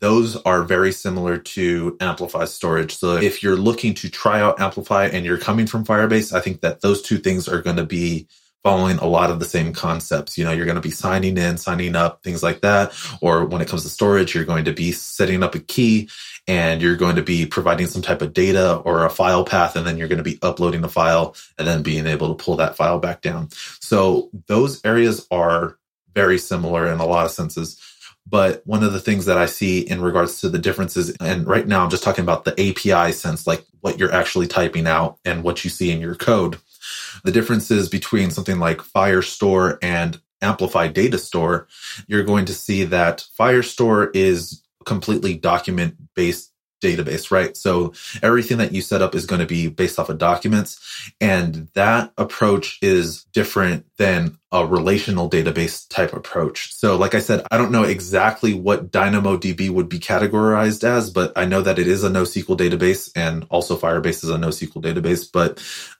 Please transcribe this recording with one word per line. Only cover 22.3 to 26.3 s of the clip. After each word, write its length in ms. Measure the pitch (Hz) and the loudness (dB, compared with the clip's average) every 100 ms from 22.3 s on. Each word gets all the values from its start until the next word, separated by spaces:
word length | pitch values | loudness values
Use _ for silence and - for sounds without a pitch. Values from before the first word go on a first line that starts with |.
to 100 | 80 | -4
pull 120 | - 82 | -2 0
that 200 | 78 - | 0 0
file 220 | 82 85 | 0 0
back 240 | 87 85 | -2 -4
down. 260 | 82 82 78 - - - | -6 -6 -8 -12 -18 -16
So 480 | - 104 95 87 - 98 - | 0 4 4 2 0 -8 0
those 360 | 104 135 - | 2 2 0
areas 400 | 107 117 117 110 - | 0 4 4 0 -2
are 480 | 90 85 85 85 - _ _ _ | 0 2 2 0 -6 _ _ _
very 220 | 101 95 | 0 2